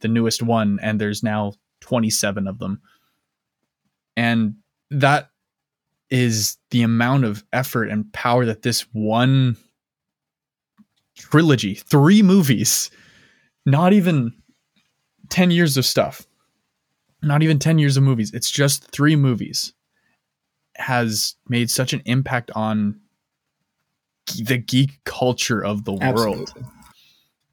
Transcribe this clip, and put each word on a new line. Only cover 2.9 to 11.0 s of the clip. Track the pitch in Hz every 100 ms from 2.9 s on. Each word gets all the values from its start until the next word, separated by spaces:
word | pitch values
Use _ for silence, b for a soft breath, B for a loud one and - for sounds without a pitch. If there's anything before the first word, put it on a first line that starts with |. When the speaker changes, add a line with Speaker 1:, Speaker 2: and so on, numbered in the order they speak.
| _ _ _ _ _ _ _ _ _ _ _ _ -
Speaker 1:
And | 117 117 110 107 _ _ -
that | 143 139 147 - _ _ _ _ _ _ _ -
is | 127 123 110 104 - _
the | 123
amount | 117 113 120 139 120
of | 104 -
effort | 117 131 123 107
and | 107 107
power | - 123 123 120
that | 110
this | 123 117 -
one | 107 107 110 127 135 127 113 _ _ _ _ _ _ _ _ _ _ _ _ _ _